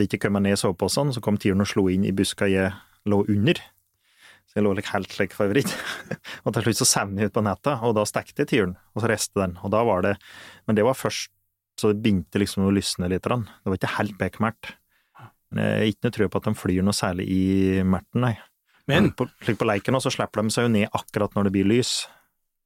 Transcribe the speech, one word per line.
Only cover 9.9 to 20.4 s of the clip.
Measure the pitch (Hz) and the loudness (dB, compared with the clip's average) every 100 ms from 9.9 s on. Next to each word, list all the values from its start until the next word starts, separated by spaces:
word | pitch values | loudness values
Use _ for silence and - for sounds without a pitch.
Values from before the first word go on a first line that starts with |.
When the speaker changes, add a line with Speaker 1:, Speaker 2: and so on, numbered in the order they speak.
| 92 | 2
Speaker 1:
det... | 98 98 - - - - - | 0 -2 -6 -20 -20 -12 -2
men | 107 | 2
det | |
var | 113 | 2
først | 131 110 - - _ _ _ _ - | 2 -2 -4 -10 _ _ _ _ -2
så | 107 | 0
det | 104 | 2
begynte | 113 98 82 101 | 2 2 0 -2
liksom | 101 - 98 | -2 0 2
å | |
lysne | 98 - - 90 | 2 0 -4 -4
litt | 92 | -2
grann. | - 123 107 - | -2 -2 -4 -8
Det | - | -4
var | 95 | -4
ikke | - - | -4 -4
helt | 104 98 | -4 -4
bekmørkt. | 95 - 110 - - - _ _ _ - 117 _ - | -6 -2 -4 -4 -14 -20 _ _ _ -20 -20 _ -10
Men | 110 | -2
jeg | 107 104 | 0 0
har | 110 | 0
ikke | 104 120 | 0 -2
noe | - | 0
tro | 95 | 0
på | 98 | 0
at | 107 | -2
de | 107 | -2
flyr | 98 92 | 0 2
noe | 98 98 | 2 0
særlig | 101 90 101 | -2 -2 -2
i | 95 95 98 95 95 | 2 2 2 2 2
mørten, | 92 92 - 120 123 | 2 0 0 -2 0
nei. | 113 - _ _ _ - | -2 -8 _ _ _ 0
Speaker 2:
Men | 147 196 | 2 2
Speaker 1:
Men | - | 0
på, | 123 - | -6 -6
slik | - 104 | -4 0
på | 117 | 0
Leiken | 101 - 127 | 0 0 0
også, | 131 | 0
slipper | - 107 - | -2 -4 -2